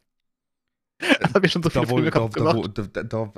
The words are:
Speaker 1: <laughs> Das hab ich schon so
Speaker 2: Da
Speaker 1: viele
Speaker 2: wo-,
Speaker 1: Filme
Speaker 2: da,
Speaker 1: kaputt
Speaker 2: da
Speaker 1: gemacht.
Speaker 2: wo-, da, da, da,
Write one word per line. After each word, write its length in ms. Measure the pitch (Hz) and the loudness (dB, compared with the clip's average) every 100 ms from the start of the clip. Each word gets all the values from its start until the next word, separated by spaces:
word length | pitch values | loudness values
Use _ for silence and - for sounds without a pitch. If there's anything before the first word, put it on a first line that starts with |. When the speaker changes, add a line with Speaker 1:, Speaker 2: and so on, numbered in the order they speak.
| _ | _
Speaker 1:
<laughs> 60 | _ _ _ _ _ _ _ _ - 190 277 | _ _ _ _ _ _ _ _ -6 0 2
Das 120 | 165 | 2
hab 120 | 202 190 | 2 2
ich 60 | |
schon 100 | 180 | 0
so 60 | 170 | 0
Speaker 2:
Da 100 | 135 | 0
Speaker 1:
viele 100 | 120 | 2
Speaker 2:
wo-, 40 | 127 | 2
Speaker 1:
Filme 160 | 139 | 2
Speaker 2:
da, 80 | 151 | 2
Speaker 1:
kaputt 160 | 113 104 | 0 0
Speaker 2:
da 40 | |
Speaker 1:
gemacht. 160 | 117 113 | 0 0
Speaker 2:
wo-, 100 | 90 | -2
da, 160 | 101 | -6
da, 200 | 101 - | -8 -6
da, 280 | 107 110 110 | -6 -6 -6